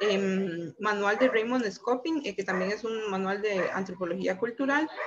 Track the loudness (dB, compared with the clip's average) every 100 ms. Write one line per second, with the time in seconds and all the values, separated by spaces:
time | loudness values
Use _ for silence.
0 | 2 4 2 2 0 -2 -6 -2 0 2
1 | 2 4 4 4 2 0 0 -2 -2 0
2 | 0 -2 -2 -6 -2 0 0 -2 -4 -4
3 | -2 -2 0 0 0 0 0 -2 -4 -4
4 | -4 -2 -2 0 -2 -2 0 2 0 -4